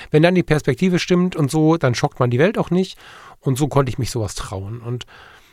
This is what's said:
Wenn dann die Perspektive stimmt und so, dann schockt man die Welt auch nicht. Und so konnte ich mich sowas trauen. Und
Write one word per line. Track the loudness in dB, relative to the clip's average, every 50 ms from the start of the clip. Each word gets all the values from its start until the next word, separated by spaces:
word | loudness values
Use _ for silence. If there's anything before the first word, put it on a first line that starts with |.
| -8 0
Wenn | 2 4
dann | 4 4 4
die | 2 2
Perspektive | 2 0 0 0 -2 0 0 2 2 2 0
stimmt | 0 2 2 2 2 0 0
und | -2 -2 0
so, | 2 2 4 4 2
dann | 2 2 -2 0
schockt | 0 -2 -4 -2 -2
man | -2 0
die | 2 2
Welt | 2 2 2 -2
auch | -2 0
nicht. | 0 0 0 -2 -6 -16 -20 -20 -20 -20 -20 -20 -20 _
Und | _ -2 0 0
so | -2
konnte | 0 2 0 0 0
ich | -2 -4
mich | -6 -4
sowas | -4 -4 -6 -6 -6
trauen. | -10 -10 -10 -10 -10 -10 -10 -12 -12
Und | -8 -8 -8 -8 -10 -14 -20 -20 -20 -20 -20 -20 _ _